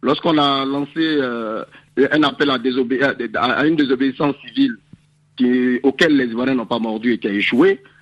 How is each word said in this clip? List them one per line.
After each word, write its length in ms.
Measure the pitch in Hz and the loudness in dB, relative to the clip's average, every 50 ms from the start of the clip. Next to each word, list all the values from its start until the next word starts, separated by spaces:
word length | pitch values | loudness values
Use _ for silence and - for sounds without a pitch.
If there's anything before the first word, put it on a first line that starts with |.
| - | -2
Lorsqu'on 340 | 123 147 151 - 170 160 151 | -2 -2 0 0 0 2 2
a 260 | 143 143 139 135 135 | 2 2 0 0 -2
lancé, 280 | 135 139 143 143 139 - 160 | -2 -4 -4 -6 -6 -4 -4
euh, 640 | 160 160 156 147 135 123 120 117 113 107 110 104 - - - - - _ _ - 135 139 | -2 0 0 -2 -2 -2 -4 -6 -6 -6 -8 -8 -10 -12 -16 -20 -20 _ _ 0 2 2
un 100 | - 156 | 2 2
appel 300 | 151 143 127 - 151 143 | 2 0 0 0 0 0
à 80 | 135 123 | 0 0
désobé-, 420 | 117 131 123 135 131 117 131 120 | 0 0 0 0 0 0 0 0
à, 140 | 139 139 - - 120 113 110 | 0 0 0 -2 -6 -6 -4
à, 160 | - 117 127 120 - | -2 -2 0 0 0
à 40 | 139 | 2
une 100 | 156 165 | 2 2
désobéissance 600 | 156 147 123 131 123 135 135 127 - 165 143 139 - - 120 | 2 2 0 0 0 0 -2 -2 -2 -2 -4 -4 -4 -10 -8
civile 280 | - 127 139 131 - - _ _ - - _ _ _ _ _ _ _ | -2 0 0 0 0 -4 _ _ -20 -20 _ _ _ _ _ _ _
qui, 440 | - 127 123 123 127 123 127 123 117 | 0 0 2 2 2 2 0 0 0
auquel 340 | - 135 127 - 175 160 151 | 0 0 2 2 2 2 4
les 100 | 139 131 | 2 2
Ivoiriens 280 | 120 113 113 127 135 135 | 0 -2 -4 -2 -2 -2
n'ont 140 | 127 113 - | -2 -2 -2
pas 100 | 120 117 | -4 -4
mordu 360 | 110 113 110 110 110 123 117 | -2 -4 -4 -2 -2 -2 -2
et 40 | - | 0
qui 100 | - 110 | -2 -2
a 60 | 98 | -2
échoué, 480 | 101 101 - - 120 156 196 196 196 - - _ _ | -2 -2 0 2 4 4 4 2 0 -4 -12 _ _